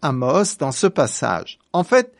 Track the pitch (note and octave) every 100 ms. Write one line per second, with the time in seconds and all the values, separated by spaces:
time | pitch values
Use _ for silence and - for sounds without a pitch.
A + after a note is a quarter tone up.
0 | D3+ B2+ B2+ E3+ G#3 - C3+ B2+ F#3+ F3
1 | A#2+ - A#2+ E2+ - - _ F3 E3+ B3+
2 | B3